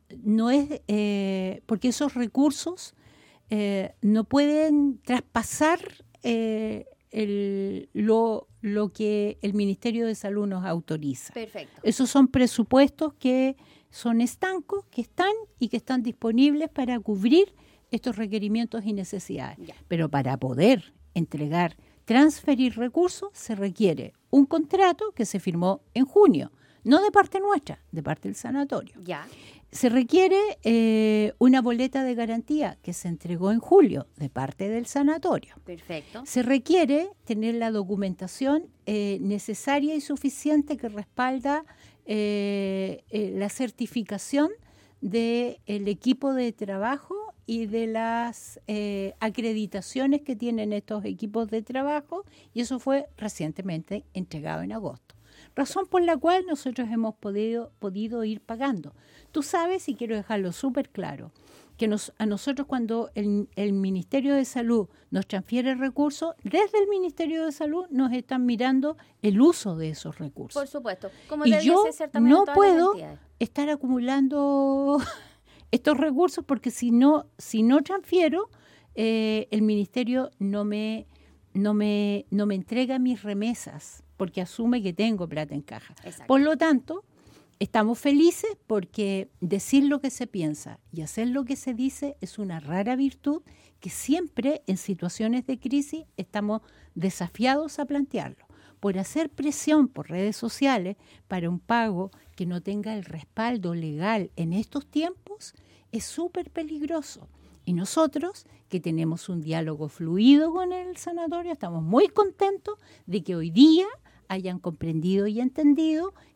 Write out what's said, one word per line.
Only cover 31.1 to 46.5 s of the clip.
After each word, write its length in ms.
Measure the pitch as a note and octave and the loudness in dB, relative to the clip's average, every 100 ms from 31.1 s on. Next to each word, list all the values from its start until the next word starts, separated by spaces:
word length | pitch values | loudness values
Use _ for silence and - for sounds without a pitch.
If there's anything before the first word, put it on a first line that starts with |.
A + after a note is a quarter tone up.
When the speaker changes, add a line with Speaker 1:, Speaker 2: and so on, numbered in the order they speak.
| G#3+ G#3+ - | 2 0 4
Speaker 1:
una 220 | B3+ C4 | 6 6
boleta 420 | B3 A#3 C4 C4+ | 4 0 -2 -2
de 120 | C4 | -2
garantía 640 | A#3 A#3 A#3 A3+ D4+ G#3 - | -2 -4 -4 -4 -2 -2 -6
que 140 | - | -12
se 140 | F3 F3+ | -10 -8
entregó 420 | E3 E3+ E3+ F#3+ | -8 -6 -2 0
en 60 | A3+ | 0
julio 460 | - G4 C4 C#3 - - | 6 8 8 4 -6 -8
de 140 | C#3+ | -8
parte 400 | B2+ C3+ - F#3+ | -6 -6 -6 -6
del 160 | A3+ A#3 | -4 -4
sanatorio. 720 | C#4 C#4+ D#4+ F#4 A3+ - - - | 0 2 2 0 -2 -4 -20 -18
Speaker 2:
Perfecto. 560 | E3+ - D#3+ - A3+ | -16 -12 -12 -12 -16
Speaker 1:
Se 180 | C4 B3 | -6 -2
requiere 680 | A#3 C#4 - F4+ C#4+ C#4+ F#4+ G#4+ | 2 0 4 4 4 2 -2 -8
tener 320 | - G#3+ A3+ A#3 | -8 -4 -2 -2
la 140 | A3+ | -2
documentación, 1000 | G#3+ F#3+ G3+ G3 F#3 F#3 - C4 D4+ F4 _ - | -4 -4 -4 -4 -6 -10 -4 0 0 -2 _ -6
eh, 320 | G#3+ G3+ G3 | -4 -2 -4
necesaria 760 | G3 G3+ - G#3 - C#4+ D4 | -2 -4 -4 -8 -2 0 0
y 60 | D#4 | -2
suficiente 800 | - C#4 C#4 - D4 D4+ C#4+ D4+ | -4 -4 -4 -4 0 2 0 -4
que 100 | A#3 | -8
respalda, 800 | G#3 - - B3+ C4 C4+ D4 D4+ - - _ - | -10 -12 -4 -4 -2 -2 -4 -6 -18 -20 _ -6
eh, 1000 | G#3+ G#3 G#3 G3+ G3+ G3 F#3+ F#3+ - _ | -2 -2 -2 -2 -2 -2 -4 -6 -8 _
eh, 220 | G#3+ G3 F#3+ | -6 -4 -4
la 140 | G3+ | -6
certificación 1000 | - B3 - A3 B3 G3+ G3+ - C#4 D#4 A4 _ _ _ _ | -4 -6 -6 -6 -6 -6 -8 -2 0 0 -2 _ _ _ _
del 560 | G#3 A3+ A#3 A#3 A#3+ - - | -4 -2 0 0 -2 -6 -8
equipo 640 | G#3 G3+ G3+ B3 C4 C#4 | -6 -4 -2 0 0 0
de 200 | C4 A#3+ | -2 -2